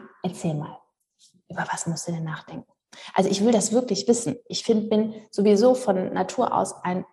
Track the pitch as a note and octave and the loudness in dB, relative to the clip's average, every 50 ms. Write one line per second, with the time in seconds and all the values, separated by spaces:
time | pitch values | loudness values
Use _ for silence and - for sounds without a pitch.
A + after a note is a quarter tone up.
0 | - - - _ - F#3 - - - E3+ D3+ D3+ D3+ - - - _ _ _ _ | -20 -20 -12 _ -6 -6 -6 -4 -4 -4 -2 -4 -6 -8 -12 -16 _ _ _ _
1 | _ _ _ _ _ _ _ _ _ - F3 F3 - - - - - E3+ E3 - | _ _ _ _ _ _ _ _ _ -14 -10 -8 -6 -6 -6 -6 -4 -6 -6 -6
2 | - - E3+ E3 E3 D#3+ D3+ - - - D#3 - - _ _ _ _ _ - - | -4 -6 -6 -4 -4 -6 -8 -10 -12 -14 -14 -14 -16 _ _ _ _ _ -20 -20
3 | - - - - F#3+ - F#3+ F#3+ G3+ A#3+ A#3 G#3 F#3 - G#3 B3+ B3+ - G3 - | -14 -4 0 2 2 2 2 2 2 4 4 4 2 2 0 0 0 0 -2 -2
4 | - - A#3+ - - - - - - - F3+ - - - A3+ A3 G#3 G#3+ G#3+ G#3+ | 2 2 2 2 0 -4 -6 -6 -8 -10 -8 -4 0 2 2 2 2 0 0 0
5 | G#3+ G#3+ - - - _ - - G3 G#3+ G#3 G3 A#3 B3+ B3+ B3+ - - F#3+ F#3 | 0 0 -4 -10 -16 _ -2 2 4 6 6 6 6 6 4 4 2 0 0 0
6 | F#3 - - F#3 F#3 F#3 - - - - - - F#3+ F#3+ - - - F3+ F3+ F#3 | 0 -2 -2 -2 -2 -2 -2 -2 -2 0 2 0 0 -2 -4 -6 -4 -4 -4 -4
7 | F#3 - | -6 -8